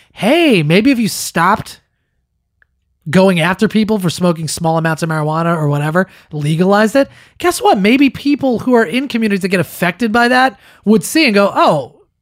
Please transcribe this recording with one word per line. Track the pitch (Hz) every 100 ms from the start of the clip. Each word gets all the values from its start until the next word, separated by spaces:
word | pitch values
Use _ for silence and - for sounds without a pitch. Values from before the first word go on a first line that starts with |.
| _
Hey, | - 196 320 320 208
maybe | 147 175 226
if | 254
you | 208
stopped | - - - 175 214 - - _ _ _ _ _ _ _ _ _ _ _ _ -
going | 185 190 180
after | 165 185 208
people | 214 208 220
for | 180
smoking | - 180 165 156
small | - 165 165
amounts | 165 156
of | 165
marijuana | 156 151 156 165 170
or | 151
whatever, | 143 151 165 190 - _
legalized | 151 147 160 185 202 220 277
it, | 277 - - -
guess | 349 339
what? | 403 294
Maybe | 214 262 277
people | - 285 285 269 226
who | -
are | 247 208
in | 226 277
communities | 233 220 202
that | 185
get | 185
affected | 165 - 175 180 233
by | 233 240
that | 254 262 - _ _ -
would | 214
see | - 311 302
and |
go, | 202 202
"Oh, | 269 320 160 120 _ _ _